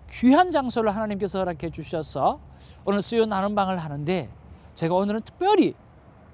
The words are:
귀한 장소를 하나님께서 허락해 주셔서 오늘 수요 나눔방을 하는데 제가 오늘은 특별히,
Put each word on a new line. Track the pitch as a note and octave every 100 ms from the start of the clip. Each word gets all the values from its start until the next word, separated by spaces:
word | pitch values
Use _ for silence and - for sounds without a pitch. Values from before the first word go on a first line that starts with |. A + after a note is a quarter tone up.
| -
귀한 | - A#3+ C#4+ F#4
장소를 | D#4 B3+ A#3 A3 G3+
하나님께서 | A3 G3+ G3 G3
허락해 | F#3 D#3+ E3
주셔서 | D3 D#3 E3+ D3+ C#3+ D3+ C#4+ - - - - -
오늘 | G3+
수요 | - A#3 A3
나눔방을 | G3 G3+ G#3 F#3+ F#3
하는데 | D#3+ C#3+ D3 F#3 A#2 - - - -
제가 | - E3 F3+
오늘은 | G3+ G#3+
특별히, | - - F#4 G#4 G3+ - - - - - -